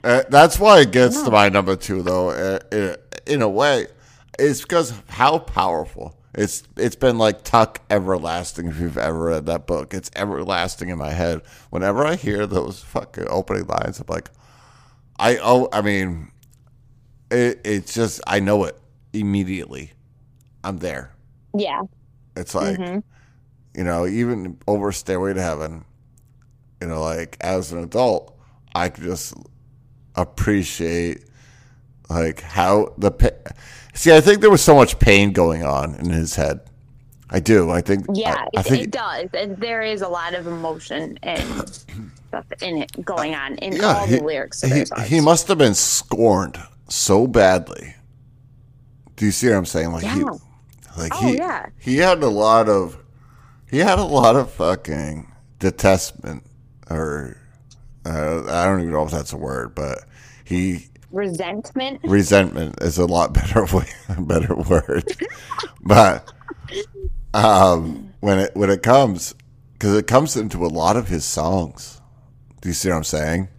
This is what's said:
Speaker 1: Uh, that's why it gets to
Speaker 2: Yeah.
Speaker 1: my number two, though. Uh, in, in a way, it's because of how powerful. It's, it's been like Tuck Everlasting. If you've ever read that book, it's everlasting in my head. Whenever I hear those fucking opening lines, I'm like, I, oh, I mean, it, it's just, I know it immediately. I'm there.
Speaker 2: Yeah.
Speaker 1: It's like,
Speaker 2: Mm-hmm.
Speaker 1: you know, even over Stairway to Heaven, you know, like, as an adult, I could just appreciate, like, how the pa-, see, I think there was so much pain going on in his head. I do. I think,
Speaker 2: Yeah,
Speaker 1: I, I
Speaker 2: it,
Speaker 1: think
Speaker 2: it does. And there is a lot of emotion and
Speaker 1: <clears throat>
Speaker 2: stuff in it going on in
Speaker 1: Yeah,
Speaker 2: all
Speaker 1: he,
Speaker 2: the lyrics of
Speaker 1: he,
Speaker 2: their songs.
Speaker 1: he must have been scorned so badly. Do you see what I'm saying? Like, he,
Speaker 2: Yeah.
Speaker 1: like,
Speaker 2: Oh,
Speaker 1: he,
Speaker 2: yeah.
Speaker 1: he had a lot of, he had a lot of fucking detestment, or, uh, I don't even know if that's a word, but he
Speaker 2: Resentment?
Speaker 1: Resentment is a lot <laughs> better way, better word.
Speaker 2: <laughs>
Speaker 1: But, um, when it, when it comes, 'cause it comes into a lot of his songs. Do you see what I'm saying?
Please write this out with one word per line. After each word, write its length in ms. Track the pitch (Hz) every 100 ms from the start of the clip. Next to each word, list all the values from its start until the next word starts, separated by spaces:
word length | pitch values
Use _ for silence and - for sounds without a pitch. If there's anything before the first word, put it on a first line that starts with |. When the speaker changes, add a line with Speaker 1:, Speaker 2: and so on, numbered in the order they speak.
Speaker 1:
Uh, 180 | 117 127 262
that's 300 | 139 175 -
why 220 | 208 190
it 120 | 127
gets 240 | 123 123 131
to 60 |
Speaker 2:
Yeah. 60 | 139
Speaker 1:
my 180 | 107 101
number 280 | 98 92 95
two, 260 | - 95
though. 280 | 90 92 90
Uh, 280 | 64 95 95 -
in, 240 | 107 95 - _ - -
in 160 | 143
a 60 | 107
way, 380 | 98 143 127 - _ _ _ _ -
it's 240 | 143 139
because 280 | - 175 135
of 120 | 107 -
how 300 | - 131 160
powerful. 760 | - - 92 82 78 - 73 - _
It's, 280 | - 101 - _ -
it's 180 | 117 -
been 220 | 131 113
like 240 | 110 101
Tuck 380 | - 117 110 - _
Everlasting. 760 | 104 92 90 80 85 87 - 85
If 100 | 78
you've 200 | 85 65
ever 260 | 69 80
read 220 | 82 80 73
that 200 | 85 -
book, 280 | 82 73
it's 160 | 95 -
everlasting 760 | - 101 76 87 90 90 - 87
in 80 | 85
my 120 | 73
head. 320 | 82 85 82 - - _
Whenever 340 | 85 95 104
I 120 | 147 170
hear 300 | 123 104 104
those 340 | 92 60 95
fucking 440 | - - - - -
opening 380 | 95 95 101 -
lines, 320 | - - -
I'm 80 | -
like, 220 | 82 - _ _ _ _ _ _ _ _ -
I, 200 | 110 170
oh, 260 | 107 127 127
I 80 | 104
mean, 480 | 104 98 95 82 73 _ _ _ _ _ _ _ _ _ _
it, 300 | 120 120 -
it's 280 | 107 104 -
just, 260 | 113 113 - -
I 140 | 101
know 240 | 98 104
it 140 | 85 - _ _ _
immediately. 800 | 110 101 101 92 92 - 65 78 _ _ _ _ _ _ _
I'm 160 | 95 90
there. 340 | 87 69 64 - _ _ _ 202
Speaker 2:
Yeah. 260 | 190 139 190 _ _ _ _ 90
Speaker 1:
It's 180 | 87
like, 240 | - 76 95
Speaker 2:
Mm-hmm. 200 | 180 - - _ _ _ _ _ _ -
Speaker 1:
you 80 |
know, 220 | 90 85 90
even 520 | 110 120 113 90 - -
over 240 | 104 101
Stairway 420 | 92 - 92 98
to 80 | 95
Heaven, 420 | 90 76 78 82 - _ _ _ _ _ _ _ _ _
you 60 | 85
know, 160 | 80
like, 340 | 80 80 82 -
as 320 | 87 95 76
an 100 | 85
adult, 560 | 85 107 123 95 - _ _ _ _
I 160 | - 87
could 120 | -
just 320 | 87 90 - - - - _ _ _ _ _
appreciate, 1080 | - 90 - 107 104 90 - 82 85 85 - _ _ - - _ _ _ _ -
like, 320 | 82 82 78
how 520 | 82 85 90 104 101 -
the 140 | 101
pa-, 420 | - - - - - - - -
see, 180 | - 165
I 80 | 156
think 200 | 147 208
there 100 | 208
was 120 | 185
so 140 | - 143
much 220 | 117 -
pain 320 | - 101 101
going 320 | 95 82 80
on 320 | 76 69 76 -
in 140 | 85
his 260 | 82 80 -
head. 240 | 76 71 - - - - - - -
I 100 | 92
do. 300 | 78 107 85
I 100 | 85
think, 260 | 87 101 -
Speaker 2:
Yeah, 200 | 196 - 78 -
Speaker 1:
I, 40 | -
I 20 |
Speaker 2:
it, 20 |
Speaker 1:
think 200 | 95 131
Speaker 2:
it 60 | -
does. 360 | 254 208 139 185
And 220 | - 202 190
there 240 | 233 226
is 200 | 220 208
a 60 | 185
lot 260 | 175 170
of 120 | 175 170
emotion 720 | 170 165 156 - 143 160 -
and 440 | - 160 123 - -
Speaker 1:
<clears throat> 600 | - - 101 107 - -
Speaker 2:
stuff 180 | - - -
in 160 | 185 160
it 220 | - -
going 300 | 175 175 151
on 220 | 151 139 127
in 180 | 190 175
Speaker 1:
Yeah, 220 | 208 202
Speaker 2:
all 80 | 202
Speaker 1:
he, 100 | 127
Speaker 2:
the 60 |
lyrics 380 | 151 147 - -
of 60 | 131
Speaker 1:
he, 40 | 127
Speaker 2:
their 100 | -
songs. 220 | - 107
Speaker 1:
he 120 | 160
must 280 | 151 165 -
have 100 | 175
been 160 | 127
scorned 840 | 95 - - - 110 113 95 92 - - - -
so 380 | - - 98 123
badly. 680 | 113 95 92 - - - - - - - _ _ - - - - - - -
Do 80 | 104
you 60 |
see 160 | - 123
what 80 | 101
I'm 100 | 85
saying? 240 | 82 82
Like, 120 | 82
he, 160 | 95 269
Speaker 2:
Yeah. 100 | 277 - _ _ _ - - 82
Speaker 1:
like, 160 | 82 -
Speaker 2:
Oh, 100 | 254
Speaker 1:
he, 120 | 254
Speaker 2:
yeah. 280 | 359 202 - -
Speaker 1:
he 160 | 127 131
had 260 | 185 175
a 60 | 139
lot 400 | 104 107 113 107
of, 280 | 101 87 - - - - - - - -
he 100 | 135
had 200 | 185 185
a 60 |
lot 320 | 185 143 110 127
of 140 | 127
fucking 760 | - 80 95 - 73 76 76 - - - -
detestment, 840 | 92 - 98 92 - - - 73 - - - - -
or, 480 | 80 80 73 65 - - _ - - - - 80
uh, 380 | 80 76 82 -
I 160 | 85
don't 160 | 92 95
even 120 | 85
know 120 | 78
if 60 | 76
that's 240 | 78 69
a 20 | -
word, 380 | 78 65 58
but 240 | - 73 65 - - - -
he 420 | - 90 92 90 - - -
Speaker 2:
Resentment? 880 | 185 202 165 175 208 - 262 262 269
Speaker 1:
Resentment 760 | - 101 95 101 92 69 78 -
is 160 | 85 78
a 80 | 87
lot 280 | 87 71
<laughs> 0 |
better 320 | - 82 110 95 95
way, 100 | - - - 92
better 340 | 80 85 -
word. 500 | - 87 85 - 67 - - 392 - -
Speaker 2:
<laughs> 320 | - - -
Speaker 1:
But, 500 | 90 107 101 - - - - - - 392 427 392 - - -
um, 800 | 104 110 98 95 85 82 76 - -
when 180 | 104 95
it, 160 | 98 95
when 140 | 98
it 120 | 95
comes, 520 | 110 135 127 90 - - _ - _ -
'cause 160 | 104 104
it 100 | 107
comes 300 | 127 151 127
into 280 | 107 90
a 40 | 85
lot 280 | 80 82 113
of 120 | 95
his 160 | 85
songs. 760 | - - 80 95 78 - - - - - _ _ - -
Do 80 | 90
you 60 |
see 140 | 82 92
what 80 | 82
I'm 80 |
saying? 440 | 76 78 76 85 95